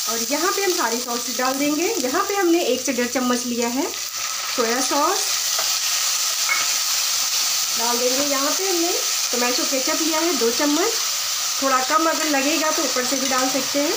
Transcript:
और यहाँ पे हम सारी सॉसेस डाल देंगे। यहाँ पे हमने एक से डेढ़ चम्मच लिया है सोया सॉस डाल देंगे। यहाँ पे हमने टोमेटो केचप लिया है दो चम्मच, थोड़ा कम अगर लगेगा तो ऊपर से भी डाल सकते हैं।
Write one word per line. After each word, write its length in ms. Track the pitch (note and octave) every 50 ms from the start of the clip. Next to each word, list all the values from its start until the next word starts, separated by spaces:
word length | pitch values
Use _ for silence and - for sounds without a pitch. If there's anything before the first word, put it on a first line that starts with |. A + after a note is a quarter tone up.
| -
और 160 | - A3+ A3+
यहाँ 300 | A#3 - C#4 D4 E4 G4
पे 120 | G4+ G4 G4
हम 80 | F#4+ F4
सारी 240 | F4+ D4 A3+ A3+ B3
सॉसेस 380 | B3 B3+ A#3+ A#3+ - - A#3+
डाल 160 | - B3+ C4 C4+
देंगे। 300 | C#4 C#4+ D4 D4+ D4+ E4+
यहाँ 380 | G4+ A#4 F4 B3 C4 C#4+ F4+ -
पे 120 | - G4+
हमने 280 | G4+ G4 E4+ E4 E4+ F4
एक 180 | - B3+ B3+
से 120 | - C#4+ C4
डेढ़ 140 | A#3 A#3+ A#3+
चम्मच 360 | - C4+ B3 B3 B3 A#3+ -
लिया 220 | B3 A#3+ A3+ A#3+ A#3+
है 140 | A#3+ C4 D#4+
सोया 920 | G#4 - - - - - - - - - - - - - - A#3 A3+ A#3 B3+
सॉस 400 | C4+ - E4 C#4+ D4 E4 G4 - - - - - - - - - - - - - - - - - - - - - - - - - - - - - - - - - - - - - - - - - - - - - - - - - - - -
डाल 200 | A3+ A3+ A#3+ A#3+
देंगे। 260 | A#3+ B3 B3+ C4 C4 D4
यहाँ 280 | C#4+ C#4 C4+ C#4 D4
पे 120 | - F4+ F#4+
हमने 280 | G4 F4+ E4+ E4 F4 G4 B4 - - - - - -
टोमेटो 320 | - A#3+ B3 B3 C4 E4 D4+
केचप 380 | - C#4 C4+ C4 D#4 D#4 D4
लिया 180 | D#4+ D4+ D#4+ D#4
है 140 | D#4+ E4+ F4
दो 120 | B3 A3+ A#3
चम्मच, 400 | A#3 - D4+ C#4+ D4 D#4 F#4 A4+ A#4 - - - - - - - - - - - - -
थोड़ा 180 | C4+ C4+ C4+ C4 C4
कम 240 | - D4+ D#4 D#4+ E4
अगर 160 | D#4 C#4 D#4
लगेगा 440 | D#4 C#4+ C4+ C4 C#4+ D#4+ D4+ D#4 D#4
तो 120 | D#4 E4+ D#4+
ऊपर 220 | B3+ - B3+ B3
से 100 | A#3+ C#4
भी 120 | C4+ C4 C4+
डाल 180 | C4+ B3+ C4 C4+
सकते 300 | - C#4 B3 - - C#4+
हैं। 140 | C#4+ D#4 G4+